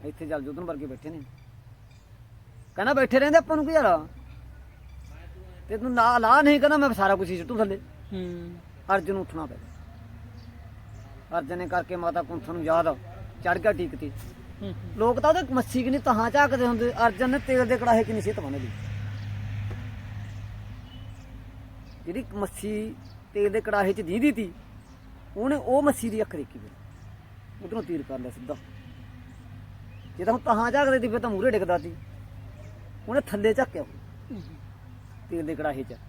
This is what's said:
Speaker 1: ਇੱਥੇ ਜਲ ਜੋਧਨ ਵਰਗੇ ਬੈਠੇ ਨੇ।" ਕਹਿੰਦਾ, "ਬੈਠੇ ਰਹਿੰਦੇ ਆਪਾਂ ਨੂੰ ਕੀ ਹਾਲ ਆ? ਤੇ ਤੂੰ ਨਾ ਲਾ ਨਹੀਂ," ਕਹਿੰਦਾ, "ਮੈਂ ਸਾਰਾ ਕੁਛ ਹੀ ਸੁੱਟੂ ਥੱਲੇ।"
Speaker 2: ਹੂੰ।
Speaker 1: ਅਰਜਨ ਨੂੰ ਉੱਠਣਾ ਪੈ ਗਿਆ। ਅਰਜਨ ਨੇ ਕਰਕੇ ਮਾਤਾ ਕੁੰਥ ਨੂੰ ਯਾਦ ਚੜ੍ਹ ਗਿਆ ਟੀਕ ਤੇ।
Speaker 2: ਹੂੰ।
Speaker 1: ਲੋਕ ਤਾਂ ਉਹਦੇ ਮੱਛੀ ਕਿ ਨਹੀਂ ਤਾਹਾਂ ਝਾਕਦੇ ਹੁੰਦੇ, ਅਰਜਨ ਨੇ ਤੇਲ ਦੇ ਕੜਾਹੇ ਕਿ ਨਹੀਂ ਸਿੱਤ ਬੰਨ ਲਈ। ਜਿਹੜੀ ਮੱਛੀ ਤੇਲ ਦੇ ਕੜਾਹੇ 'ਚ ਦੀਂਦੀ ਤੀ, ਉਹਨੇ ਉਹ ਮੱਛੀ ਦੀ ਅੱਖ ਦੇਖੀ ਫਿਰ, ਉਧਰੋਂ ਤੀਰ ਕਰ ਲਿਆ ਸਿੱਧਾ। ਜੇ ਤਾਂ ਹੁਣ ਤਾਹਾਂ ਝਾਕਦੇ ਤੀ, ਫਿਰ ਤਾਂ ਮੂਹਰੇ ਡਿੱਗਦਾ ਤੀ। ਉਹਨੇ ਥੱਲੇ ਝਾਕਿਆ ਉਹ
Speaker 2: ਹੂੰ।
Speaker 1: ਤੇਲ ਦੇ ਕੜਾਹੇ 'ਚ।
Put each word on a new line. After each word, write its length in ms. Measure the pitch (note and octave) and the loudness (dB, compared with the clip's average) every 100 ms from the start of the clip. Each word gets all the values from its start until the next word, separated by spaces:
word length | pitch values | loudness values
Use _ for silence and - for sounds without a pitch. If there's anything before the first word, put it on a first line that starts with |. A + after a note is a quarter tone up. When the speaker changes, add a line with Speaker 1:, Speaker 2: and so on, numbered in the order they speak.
Speaker 1:
ਇੱਥੇ 220 | D3+ - D#3+ | -12 -10 -6
ਜਲ 160 | D3+ | -6
ਜੋਧਨ 220 | C#3 D3 | -6 -8
ਵਰਗੇ 220 | F3 D3+ C#3+ | -8 -8 -8
ਬੈਠੇ 240 | B2+ D3 | -10 -12
ਨੇ।" 100 | E3 B2+ - - - - - - - - - - - - - - - | -12 -14 -20 -20 -20 -20 -20 -20 -20 -20 -20 -20 -20 -20 -20 -12 -2
ਕਹਿੰਦਾ, 180 | A3 | 2
"ਬੈਠੇ 240 | C#4 C4 C4 | 4 6 6
ਰਹਿੰਦੇ 200 | C#4+ D#4+ | 8 6
ਆਪਾਂ 180 | D4+ D#4 | 6 0
ਨੂੰ 100 | D4 | 4
ਕੀ 100 | D#4+ | 4
ਹਾਲ 100 | A#3 | 6
ਆ? 200 | E3 D#3 - - - - - - - - - - - - - - - - | 4 2 -14 -18 -18 -18 -20 -20 -20 -20 -18 -18 -18 -18 -18 -18 -18 -10
ਤੇ 100 | G#3+ | -6
ਤੂੰ 160 | B3+ | 0
ਨਾ 240 | A#3+ A#3 A#3+ | 6 8 8
ਲਾ 240 | A3+ C4 | 10 10
ਨਹੀਂ," 180 | D4 D4 | 10 8
ਕਹਿੰਦਾ, 160 | C#4+ D4+ | 8 6
"ਮੈਂ 140 | C#4 | 4
ਸਾਰਾ 260 | G3 G3 G3 | 4 4 4
ਕੁਛ 140 | F3+ | 2
ਹੀ 80 | F3+ | -4
ਸੁੱਟੂ 200 | E3 A#3 | -4 0
ਥੱਲੇ।" 220 | G#3 G3 - - - | 0 0 -8 -18 -10
Speaker 2:
ਹੂੰ। 420 | F#3+ F3+ F3 E3+ F3 - - - | -8 -6 -8 -10 -14 -18 -18 0
Speaker 1:
ਅਰਜਨ 180 | G3 F#3+ | 0 2
ਨੂੰ 100 | G3 | -4
ਉੱਠਣਾ 240 | F#3 D#3+ D#3 | -4 -8 -8
ਪੈ 100 | - | -10
ਗਿਆ। 260 | - - - - - - - - - - - - - - - - - E3+ | -16 -16 -16 -16 -16 -16 -16 -16 -18 -18 -18 -18 -16 -16 -16 -18 -6 -4
ਅਰਜਨ 200 | C#3 F3 | -4 -6
ਨੇ 100 | F3 | -2
ਕਰਕੇ 280 | F3+ E3 F3+ | -2 -2 -4
ਮਾਤਾ 260 | E3+ F3 | -2 -2
ਕੁੰਥ 280 | D#3+ E3+ - | -4 -8 -8
ਨੂੰ 140 | E3+ | -4
ਯਾਦ 300 | D#3 E3 E3 - - - - - | 2 4 2 -2 -8 -14 -14 -6
ਚੜ੍ਹ 140 | F3 F3+ | 0 2
ਗਿਆ 140 | G#3+ | 2
ਟੀਕ 240 | G3+ F3 - | 0 -4 -6
ਤੇ। 140 | D3+ - - - - - | -10 -10 -14 -16 -18 -12
Speaker 2:
ਹੂੰ। 120 | G3+ F3 - - | -10 -10 -10 2
Speaker 1:
ਲੋਕ 240 | A3+ B3 | 2 6
ਤਾਂ 100 | D4 | 6
ਉਹਦੇ 240 | E4 C4+ | 4 4
ਮੱਛੀ 280 | C4 - B3+ | 0 2 0
ਕਿ 80 | B3 | 2
ਨਹੀਂ 100 | C#4 | 2
ਤਾਹਾਂ 300 | C#4 A3 A#3 | 4 4 4
ਝਾਕਦੇ 360 | C#4 C#4+ B3+ B3 | 4 4 4 2
ਹੁੰਦੇ, 260 | A#3 A#3+ - A#3 | 2 0 4 2
ਅਰਜਨ 240 | F#3+ B3+ | 4 2
ਨੇ 80 | C#4 | 2
ਤੇਲ 280 | - B3+ A#3 | 2 2 4
ਦੇ 100 | B3 | 2
ਕੜਾਹੇ 280 | A#3+ A3+ | 6 6
ਕਿ 80 | G#3+ | 4
ਨਹੀਂ 100 | A3 | 0
ਸਿੱਤ 180 | G3+ G#3 | -2 -2
ਬੰਨ 120 | C#3 | -4
ਲਈ। 160 | C3+ B2+ - - - - - - - - - - - - - - - - - - - - - - - - - - - - - - - - - | -4 -6 -8 -8 -6 -6 -8 -8 -8 -6 -6 -6 -6 -10 -10 -10 -10 -10 -10 -10 -12 -12 -14 -14 -14 -14 -14 -16 -16 -16 -16 -18 -18 -18 -14
ਜਿਹੜੀ 200 | E3 G3 - | -8 -8 -6
ਮੱਛੀ 600 | G3+ G3 - G3+ G#3+ A3 - - - - | -6 -6 -4 -4 -4 -4 -10 -16 -20 -8
ਤੇਲ 180 | G#3 G3+ | 0 2
ਦੇ 80 | G#3+ | 2
ਕੜਾਹੇ 320 | G#3+ G#3 F#3+ | 2 2 4
'ਚ 80 | G3 | 2
ਦੀਂਦੀ 320 | E3 G#3 D4 | -2 4 4
ਤੀ, 200 | A3+ F#3+ - - - - - - - - G3 | 2 -6 -8 -18 -20 -20 -20 -20 -20 -14 -2
ਉਹਨੇ 200 | B3 D4 | 0 0
ਉਹ 260 | - C4 | 4 4
ਮੱਛੀ 280 | D4 - A3+ | 4 2 -2
ਦੀ 120 | G#3+ | -2
ਅੱਖ 140 | G#3 D#3+ | -4 -4
ਦੇਖੀ 220 | C#3 - | -10 -12
ਫਿਰ, 120 | - - - - - - - - - - | -18 -18 -20 -18 -18 -20 -20 -20 -20 -16
ਉਧਰੋਂ 180 | F3+ A3 | -8 -8
ਤੀਰ 200 | D#3 E3 | -4 -6
ਕਰ 160 | C3+ C3 | -6 -8
ਲਿਆ 120 | B2 | -8
ਸਿੱਧਾ। 260 | A#2 B2 C#3 - - - - - - - - - - - - - - - - | -12 -10 -10 -12 -18 -18 -18 -18 -18 -18 -18 -18 -18 -18 -18 -18 -16 -16 -4
ਜੇ 60 | |
ਤਾਂ 80 | F#3 | 0
ਹੁਣ 100 | A3 | 2
ਤਾਹਾਂ 300 | - A3 A#3 | 2 2 4
ਝਾਕਦੇ 260 | C4+ C#4 C4 | 4 4 4
ਤੀ, 100 | A3+ | 2
ਫਿਰ 100 | A#3 | -2
ਤਾਂ 120 | A#3+ | -2
ਮੂਹਰੇ 200 | G3 B3+ | 2 2
ਡਿੱਗਦਾ 280 | G#3+ F3+ F3 | 2 2 0
ਤੀ। 160 | E3+ E3 - - - - - - - - - - - | 0 -12 -16 -16 -16 -16 -16 -16 -16 -16 -16 -14 0
ਉਹਨੇ 120 | B3+ | 0
ਥੱਲੇ 340 | - G3+ G#3+ | 0 2 2
ਝਾਕਿਆ 280 | A3 B3+ C4+ | 4 0 -2
ਉਹ 40 | - - - - - | -10 -12 -18 -18 -12
Speaker 2:
ਹੂੰ। 100 | G#3+ E3 D#3 - - - - - - - | -12 -12 -16 -18 -18 -18 -18 -18 -18 -8
Speaker 1:
ਤੇਲ 160 | E3+ D#3 | -6 -6
ਦੇ 80 | |
ਕੜਾਹੇ 280 | D3 D3+ C3+ | -2 -2 -4
'ਚ। 100 | B2 A#2+ | -8 -12